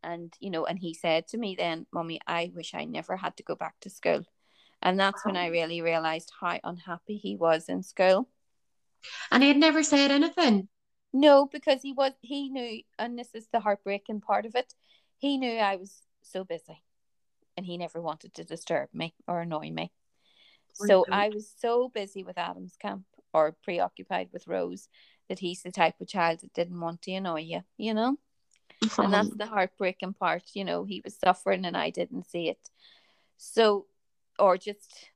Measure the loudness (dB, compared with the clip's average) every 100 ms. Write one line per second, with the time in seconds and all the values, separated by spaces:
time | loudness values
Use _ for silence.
0 | -10 -10 -12 _ -8 -4 -4 -6 -8 -6
1 | 0 0 -2 -6 -6 -4 -4 -4 -8 -8
2 | -6 -8 -4 -4 -4 -8 -12 -10 -8 -8
3 | -8 -6 -6 -10 -10 -8 -8 _ -20 -6
4 | 0 0 -2 _ _ _ _ _ 0 2
5 | 2 0 -4 -2 0 0 -2 -2 0 0
6 | 0 -4 -8 -8 -6 -4 -8 -12 -10 -12
7 | -10 -10 -8 -2 2 2 0 -8 -8 2
8 | 4 6 2 _ _ _ _ _ _ _
9 | -18 -14 2 6 8 8 6 6 4 6
10 | 6 4 2 4 4 4 2 _ _ _
11 | _ 6 8 8 6 -2 0 0 0 -2
12 | -2 -2 -8 -8 -6 -6 -8 -10 -14 -8
13 | -8 -8 -12 -16 -4 -2 0 -2 -2 -6
14 | -4 -10 -2 -2 0 -4 -6 -12 _ _
15 | _ _ -2 -2 -2 0 0 0 -8 -20
16 | _ _ -12 -10 -8 -10 _ -20 _ _
17 | _ _ _ _ _ -12 -10 -8 -8 -8
18 | -8 -10 -14 -18 -12 -12 -4 -4 -2 -8
19 | -10 _ -8 -6 -4 -6 -6 -8 -10 _
20 | _ _ _ _ _ _ _ -6 4 6
21 | 6 2 0 -2 -12 _ 0 0 0 -6
22 | -10 -12 -12 -8 -8 -8 -14 _ -10 -10
23 | -14 _ _ 2 2 0 -8 -2 -4 -4
24 | -6 -6 -6 -12 -6 -4 -4 -8 -16 _
25 | _ _ _ -8 -8 -8 -10 0 0 0
26 | -10 -2 -2 -2 -8 -6 -4 -4 -8 -8
27 | -8 -8 -6 -6 -6 -10 -10 _ -4 0
28 | 0 -2 _ _ _ _ _ -4 -2 2
29 | 4 4 2 -4 -4 0 -2 _ -4 -4
30 | -8 -2 -2 -2 -4 -8 -4 -4 -4 -8
31 | -12 0 2 4 2 0 0 -2 -2 -2
32 | -6 -6 -8 -4 -4 -6 -12 _ _ _
33 | _ _ _ _ -6 4 6 6 -2 _
34 | _ _ _ _ 4 4 0 -14 -18 -20
35 | -20